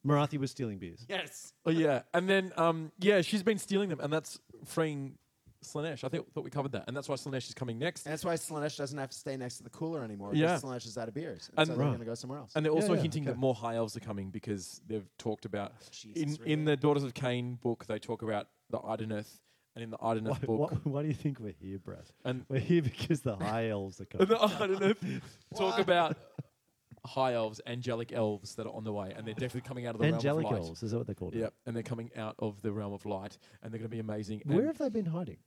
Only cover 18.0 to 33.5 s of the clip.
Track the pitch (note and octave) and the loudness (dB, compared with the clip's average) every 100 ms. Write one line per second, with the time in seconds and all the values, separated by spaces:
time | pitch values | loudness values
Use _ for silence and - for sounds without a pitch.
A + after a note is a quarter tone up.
18 | - A2 A2 G#2 - _ _ - - A2 | -2 -4 0 -2 -4 _ _ -6 -2 -4
19 | A2 G#2 G#2 - _ _ _ A#2 A2+ A2 | -2 -4 -6 -16 _ _ _ -12 -10 -2
20 | A2+ A2+ A2 C3+ C3 A2+ D3 - D3+ C3+ | 0 2 0 0 2 2 2 0 0 0
21 | D#3 C3 D3+ C3+ G#2+ - F#2 G2 - F#2 | 0 0 -2 -2 -8 -8 -8 -8 -8 -12
22 | - _ C3 B2+ - C3+ - F3 C3+ - | -16 _ -4 -4 0 -2 4 4 4 -2
23 | - D#3+ C3 G2 F#2+ A2+ A2+ G2+ G2 - | 0 2 2 0 0 0 0 -2 -4 -10
24 | F#2+ F#3+ F#3+ A3+ G#3+ E3 G3+ G3 G3 A3 | -10 4 6 8 6 4 2 4 4 4
25 | - C3 - - _ - F#3+ A3+ F#3 F3 | 0 -4 -8 -20 _ 0 2 4 6 6
26 | D#3+ D#3 - - - _ _ _ _ - | 6 0 -6 -14 -14 _ _ _ _ -18
27 | - - C3 A#2+ A2 A2 - A#2+ B2 A#2 | -8 2 2 4 0 -4 -8 -4 -2 -2
28 | A#2 A#2+ G#2+ G#2 G2+ - G#2+ A2+ A2 G#2 | -2 0 0 0 -6 -8 -6 -6 -4 -4
29 | F#2+ - A2+ G#2+ B2 B2 B2 B2+ A#2+ A2 | -4 -8 -8 -4 -4 -4 -8 -6 -6 2
30 | D3 A#2 C#3 D#3 D3+ - E2 E2 A2+ A2+ | 4 4 2 2 2 0 -2 -4 -2 -2
31 | A#2+ G2 F2 A2+ A2 _ - A#2 A2 A#2 | -2 -4 -4 -2 -4 _ -6 -6 -4 -6
32 | A#2 - A2 - A2 G2+ A2 G#2 G2+ G2+ | -6 -6 -8 -4 -4 -2 -4 -2 -4 -6
33 | G#2+ F#2+ G2+ - - | -4 -6 -6 -14 -20